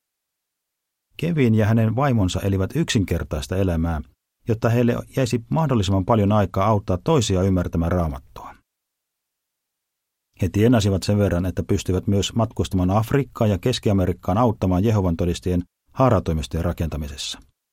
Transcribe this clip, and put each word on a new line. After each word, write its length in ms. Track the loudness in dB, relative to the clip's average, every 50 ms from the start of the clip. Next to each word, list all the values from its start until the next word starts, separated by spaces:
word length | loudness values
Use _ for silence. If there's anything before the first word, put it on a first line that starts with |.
| _ _ _ _ _ _ _ _ _ _ _ _ _ _ _ _ _ _ _ _ _ _ _ -6
Kevin 380 | -4 -2 0 2 2 4 4
ja 100 | 4 4
hänen 300 | 2 2 2 2 2 0
vaimonsa 460 | 0 0 2 2 2 0 0 -2 -2
elivät 340 | -2 -2 0 0 -2 -2 -2
yksinkertaista 800 | -4 -2 0 0 0 0 0 -2 -4 -4 -4 -6 -6 -6 -4 -2
elämää, 460 | -2 0 0 0 0 0 -2 -2 -4 -6 -10 _ _ _ _ _ _ _ -4
jotta 220 | -2 0 0 0
heille 260 | 2 2 2 0 0 -2 -6 -6 -4 -2
jäisi 280 | -2 -2 -2 -4 -4 -2
mahdollisimman 560 | -2 -2 0 0 0 0 0 0 0 0 0
paljon 260 | 2 2 2 2 4
aikaa 360 | 4 2 2 0 0 0 0 0
auttaa 300 | 0 0 0 -2 -4 -2 0
toisia 380 | 0 2 2 2 2 0 2
ymmärtämään 500 | 2 2 2 0 0 -2 -2 -2 -2 0
raamattua. 640 | 0 0 -2 -2 -4 -8 -12 -18 -20 -20 -20 -20 -20 _ _ _ _ _ _ _ _ _ _ _ _ _ _ _ _ _ _ _ _ _ _ _ _ _ _ _ _ _ _ _ _ _ _ _ _ -4
He 80 | -4 -2
tienasivat 540 | 2 2 4 4 4 4 4 2 0 0 0
sen 140 | 0 2 2
verran, 280 | 2 2 2 0 -2
että 180 | -2 -4 -4 -2
pystyvät 440 | -2 -2 -2 -2 -2 -2 -2 0 0
myös 260 | 0 0 0 0 -2
matkustamaan 580 | -2 -2 -2 -2 -4 -4 -2 0 0 0 2
Afrikkaan 580 | 2 0 0 0 0 -2 -2 -2 -4 -2 0 0
ja 80 | 0 0
Keski-Amerikkaan 800 | 0 -2 -2 0 0 0 2 2 2 0 -2 -4 -2 -2 0 2
auttamaan 460 | 2 0 0 0 0 0 2 2 2
Jehovan 340 | 2 2 2 2 0 0 0
todistajien 460 | -2 -2 -2 -4 -4 -2 -2 -2 -4 -6 _ _ _ _
haaratoimistojen 720 | -2 0 2 2 2 2 0 0 -2 -4 -4 -6 -6 -4 -4
rakentamisessa. 760 | -4 -4 -4 -4 -6 -6 -6 -8 -10 -10 -12 -12 -12 -12 -14 -18 _ _ _ _ _